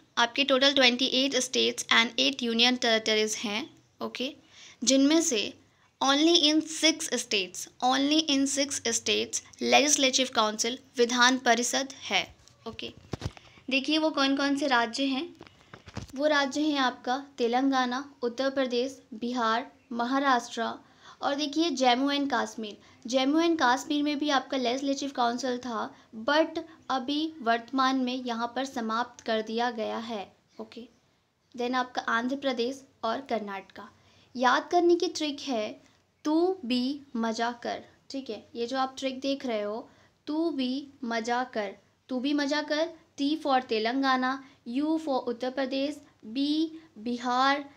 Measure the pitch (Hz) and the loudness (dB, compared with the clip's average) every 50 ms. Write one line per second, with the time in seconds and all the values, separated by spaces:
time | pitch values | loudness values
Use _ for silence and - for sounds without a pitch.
0 | _ _ _ 233 240 233 - 277 277 277 269 254 269 277 277 269 254 240 247 247 | _ _ _ 0 0 2 2 0 2 2 4 4 4 4 6 6 6 6 6 4
1 | 262 - - 254 269 277 185 247 - - - 240 226 233 240 - - - 247 226 | 0 2 2 2 2 2 0 -2 -2 0 0 0 0 0 -2 -4 0 4 4 4
2 | 226 233 - - 262 277 277 - 240 233 226 226 240 247 254 247 - 233 226 220 | 4 4 0 0 0 0 0 -2 -2 -2 2 4 4 4 4 2 2 2 2 2
3 | 220 220 214 214 214 214 214 - - 208 202 220 320 - - - _ _ _ _ | 2 2 2 2 0 0 -2 -6 -6 -6 -6 -6 -8 -10 -16 -20 _ _ _ _
4 | 233 220 226 - 247 277 - - _ _ - - - - - _ 240 220 269 269 | -10 -10 -8 -8 -8 -8 -10 -14 _ _ -20 -20 -20 -20 -12 _ 2 4 4 6
5 | 277 285 320 339 320 - 240 208 190 - - - _ _ _ _ _ _ _ _ | 6 6 6 4 4 2 0 -2 -2 -4 -10 -14 _ _ _ _ _ _ _ _
6 | 254 269 277 285 311 330 349 330 294 302 311 311 311 - - - - 320 311 311 | 2 2 4 4 4 4 6 6 4 4 4 2 0 -2 -4 2 2 2 2 2
7 | - - - 233 - - 220 202 185 180 - - - - _ _ 247 254 262 277 | -4 -4 -4 -4 -2 -2 -2 -2 -2 -4 -8 -12 -14 -14 _ _ 0 2 2 2
8 | 277 285 302 320 311 311 277 269 277 269 - 269 277 277 - - - 233 233 226 | 2 2 2 2 2 2 2 2 2 0 0 -2 -2 -2 -4 -4 -4 -2 -4 -2
9 | - 226 208 214 226 - - - - - - - 247 233 247 247 269 302 - 294 | 0 0 0 0 -2 -4 -6 -10 -10 -12 -10 -4 0 4 4 4 6 4 4 4
10 | 277 262 254 269 254 254 - 233 214 214 214 214 - 233 254 - - _ _ 247 | 2 2 2 0 -2 0 0 0 0 0 -2 -4 -4 -4 -4 -6 -12 _ _ 0
11 | 240 233 247 247 240 254 262 254 - 247 233 226 240 - - 262 277 269 - - | 2 2 4 4 6 6 4 4 4 4 4 4 2 0 -2 -2 -4 -4 -10 -14
12 | - - 208 180 - - - _ _ - _ _ _ 226 214 - 240 240 - - | -6 -2 -2 -2 -2 -2 -12 _ _ -20 _ _ _ -14 -12 -12 -12 -14 -14 -18
13 | - - - - - - - - - - - - _ - 254 269 269 302 302 311 | -14 -14 -12 -10 -8 -10 -10 -12 -20 -20 -20 -16 _ -2 -2 0 2 2 2 2
14 | 311 320 277 285 269 269 277 277 277 285 277 277 302 277 254 240 233 226 226 269 | 2 2 2 2 2 2 2 2 2 0 0 0 2 2 2 2 2 0 -2 -2
15 | 277 269 269 262 339 349 - - - - - _ - _ - - _ - - - | -2 0 0 -2 -4 -8 -12 -18 -20 -20 -20 _ -20 _ -20 -20 _ -14 -14 -14
16 | - - - 254 294 302 302 285 285 262 262 294 302 311 285 277 262 247 262 - | -14 -12 -6 -2 0 2 4 2 2 0 0 0 0 2 2 2 0 0 -2 -4
17 | - 247 247 277 277 - - - 240 226 240 254 269 269 269 262 254 247 247 262 | -4 -4 -4 -4 -4 -12 -4 -2 0 2 2 2 2 4 2 2 0 0 -2 -4
18 | 285 285 - _ - 240 226 - 262 269 269 277 262 247 247 240 254 269 269 - | -8 -10 -10 _ -6 -4 -2 -2 -2 0 0 0 0 0 0 0 0 -2 -4 -12
19 | - _ 226 214 240 240 247 254 226 220 226 240 277 - - _ _ _ 240 233 | -16 _ -10 -6 -6 -4 -2 0 2 2 2 0 -2 -6 -14 _ _ _ -6 -4
20 | 240 247 269 277 285 277 254 240 240 - - 233 226 226 233 - - _ _ _ | -2 0 0 0 2 4 2 2 0 -4 -6 -4 -4 -4 -6 -8 -14 _ _ _
21 | - - - _ - 269 285 277 302 285 285 311 330 339 269 247 262 247 240 254 | -20 -20 -12 _ -2 -2 -2 -2 -4 -2 0 0 0 0 0 2 4 4 4 4
22 | 277 285 285 285 277 277 254 226 220 220 - 240 220 208 214 - - - - _ | 2 0 0 0 0 0 0 -2 -2 -4 -6 -10 -10 -12 -12 -16 -20 -20 -20 _
23 | - 220 247 262 262 269 302 320 339 339 330 311 277 240 254 269 - - 294 294 | -8 -2 0 2 2 4 4 4 4 4 2 4 4 2 2 2 0 -2 -2 0
24 | 285 294 294 277 294 294 277 262 269 - 285 269 247 233 247 277 285 277 277 277 | 0 0 0 0 0 0 0 0 -2 -2 -4 -2 0 0 -2 0 0 -2 -2 -2
25 | 294 269 - 262 240 233 240 247 269 254 247 247 247 247 226 214 220 277 - - | -4 -6 -2 0 0 0 0 -2 -4 -4 -4 -4 -6 -6 -6 -6 -6 -8 -10 -18
26 | - _ - 220 226 285 285 311 320 320 320 339 330 - - - _ - 262 262 | -20 _ -16 -6 -2 2 4 4 2 2 -2 -8 -10 -10 -16 -16 _ -4 -2 -2
27 | 247 269 285 294 320 320 311 - 226 233 233 233 233 - - 262 262 262 269 262 | -2 -2 -2 -2 -2 -4 -6 -4 0 0 0 0 -2 -4 0 2 2 2 2 0
28 | 254 247 254 262 247 240 226 226 240 240 - 247 269 269 269 247 226 220 220 233 | 0 -2 -4 -4 -4 -6 -4 -4 -4 -4 -4 -6 -6 -4 -6 -6 -4 -2 -2 -2
29 | 247 240 - - - 240 226 220 220 226 220 226 240 247 233 220 214 208 214 226 | -4 -4 -8 -10 -4 -2 -2 -2 -2 -4 -2 -2 -2 -2 -2 -4 -6 -6 -6 -8
30 | 226 233 233 202 185 - _ _ _ _ _ - 220 220 - 226 240 - _ _ | -8 -8 -8 -8 -10 -12 _ _ _ _ _ -16 -16 -16 -16 -18 -18 -20 _ _
31 | _ _ _ _ _ _ _ _ _ _ - 240 240 247 262 254 247 247 - 247 | _ _ _ _ _ _ _ _ _ _ -8 -6 -4 -2 0 -2 -2 -2 -6 -6
32 | - 240 226 226 240 254 277 277 277 269 247 247 233 254 277 - - _ _ _ | -2 0 -2 0 0 -2 -4 -2 -2 -2 0 0 -2 -2 -4 -8 -14 _ _ _
33 | - 226 226 277 269 - 233 214 208 202 196 196 190 - _ - 202 220 - _ | -4 -4 -4 -4 -4 -4 -4 -4 -4 -6 -10 -12 -12 -14 _ -18 -18 -18 -20 _
34 | _ _ _ _ _ _ - 240 247 247 262 311 294 - 359 349 339 349 349 339 | _ _ _ _ _ _ -4 2 4 4 4 4 2 4 4 6 6 6 6 4
35 | 370 339 - - 311 302 277 277 - 277 254 220 214 220 277 - - _ _ _ | 2 -2 -2 -2 -4 -4 -4 -6 -6 -4 -4 -2 -4 -4 -8 -14 -20 _ _ _
36 | _ _ _ _ - 294 311 330 349 370 381 370 254 220 247 247 247 262 294 285 | _ _ _ _ -2 0 2 2 2 2 0 -2 -2 -2 0 0 0 -2 -4 -6
37 | - - - 226 226 226 226 233 233 240 240 - - 214 196 - 220 - _ _ | -10 -8 -6 -4 -2 -2 -2 -2 -2 -4 -4 -6 -6 -8 -8 -8 -10 -18 _ _
38 | _ _ - 269 262 - 214 202 - - - 233 233 233 262 262 262 262 262 - | _ _ -10 -10 -8 -8 -12 -12 -12 -14 -8 -6 -6 -4 -2 -2 -2 -2 -4 -6
39 | 269 262 262 269 269 269 277 277 269 247 226 214 208 208 214 240 277 - - _ | -6 -6 -6 -4 -2 -2 -2 -2 -2 -4 -4 -2 -4 -4 -6 -8 -10 -12 -20 _
40 | _ _ _ _ _ - 302 311 330 339 285 269 254 247 262 277 302 - - _ | _ _ _ _ _ -4 -2 -2 0 0 0 -2 -2 -2 -2 -6 -8 -10 -14 _
41 | 254 226 226 226 220 240 240 247 254 247 - 226 202 196 208 - _ _ _ _ | -8 -4 -4 -4 -2 0 -2 -2 -2 -2 -4 -6 -6 -6 -8 -14 _ _ _ _
42 | _ - 262 254 233 285 294 294 285 277 294 302 294 302 302 302 330 339 - - | _ -6 -6 -2 0 0 0 0 0 0 0 -2 -2 -2 -2 -2 -2 -2 -4 -12
43 | _ _ _ - 277 285 311 311 - 285 262 254 254 - 226 214 220 226 254 269 | _ _ _ -2 0 0 0 0 0 2 2 2 2 0 -2 0 0 0 0 0
44 | 269 269 262 254 254 254 262 269 - - - _ _ 240 233 269 302 311 320 320 | 2 2 2 2 0 -2 -4 -6 -10 -18 -20 _ _ -6 -4 -2 0 0 0 -2
45 | 320 302 262 240 - 247 233 233 254 254 262 277 269 247 269 269 277 294 294 294 | 0 -2 -2 -2 -2 -4 -6 -4 -6 -4 -2 -4 -4 -2 -2 -2 -2 -2 -4 -8
46 | - - _ _ - 214 226 269 277 285 302 311 330 320 320 - - - _ 214 | -16 -20 _ _ -16 -8 -4 -2 0 0 2 0 0 -2 -4 -12 -18 -20 _ -10
47 | 214 240 240 240 240 247 247 254 269 277 277 294 277 - - | -6 -6 -6 -4 -2 0 2 4 4 4 2 2 -2 -10 -18